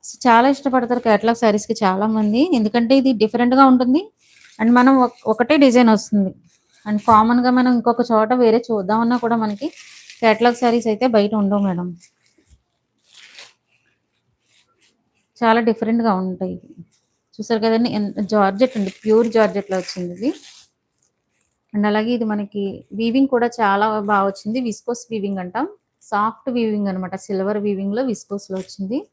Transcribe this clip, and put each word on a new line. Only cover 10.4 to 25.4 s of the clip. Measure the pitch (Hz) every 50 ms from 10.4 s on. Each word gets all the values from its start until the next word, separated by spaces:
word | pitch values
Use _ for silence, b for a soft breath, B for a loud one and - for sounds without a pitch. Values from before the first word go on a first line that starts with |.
| 233 240 240 240
శారీస్ | 254 240 233 240 226 226
అయితే | 214 214 247 254 226
బయట | 214 202 202 220 214
ఉండవు | 202 196 202 202 202
మేడం, | 196 180 170 180 180 170 170 - - _ _ _ _ _ _ _ _ - _ _ _ _ _ _ _ _ _ _ _ _ - - - - - - - _ _ _ _ _ _ _ _ _ _ _ _ _ _ _ _ _ _ _ _ _ _ _ _ _ _ _ _ _ _ _ _ _ _ _ _ _ -
చాలా | 240 226 220 233 233 233
డిఫరెంట్‌గా | 220 220 226 214 226 233 226 226 196 185 185
ఉంటాయి. | 185 185 - 190 185 180 175 - - - - 170 _ _ _ _ _ _ _ _ _ _ -
చూసారు | 214 - 233 220
కదండి, | 214 226 226 226 240 240 - 214
ఎంత | 208 202 - - 214 180
జార్జెట్ | 214 214 196 190 196 196 254 254 - 220
అండి, | 196 190 - -
ప్యూర్ | - 214 214 226 240 233 226
జార్జెట్‌లో | 226 214 202 180 202 196 - 190 185
వచ్చింది | 180 - - 185 180 175 175
ఇది. | 180 214 277 359 - - - - - - _ _ _ _ _ _ _ _ _ _ _ _ _ _ _ _ _ _ _ _ _ -
And | 208 202 208
అలాగే | 208 214 220 226 247
ఇది | 233 233 220
మనకి | 214 208 208 202 _ 208 202 196 - - - _ - 196
వీవింగ్ | 226 233 226 269 277 269
కూడా | 262 240 233 233 233
చాలా | - 226 202 196 196 208 220 214 214 202 202
బాగా | 208 196 196 196
వచ్చింది, | 196 - - 214 220 262 254
విస్కోస్ | 233 202 - _ - 240 233 - _
వీవింగ్ | 226 220 196 202 196 190